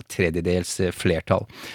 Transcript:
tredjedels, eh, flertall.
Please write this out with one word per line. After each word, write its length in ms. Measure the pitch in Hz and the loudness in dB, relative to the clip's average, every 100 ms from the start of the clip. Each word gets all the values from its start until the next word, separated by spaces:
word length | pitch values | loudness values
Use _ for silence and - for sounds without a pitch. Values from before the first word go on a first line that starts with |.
| - | -6
tredjedels, 720 | - 87 82 85 90 87 - | 0 0 2 0 0 -2 -2
eh, 100 | 92 | -2
flertall. 560 | - - 80 - 95 110 - - | 0 0 0 2 0 0 -12 -16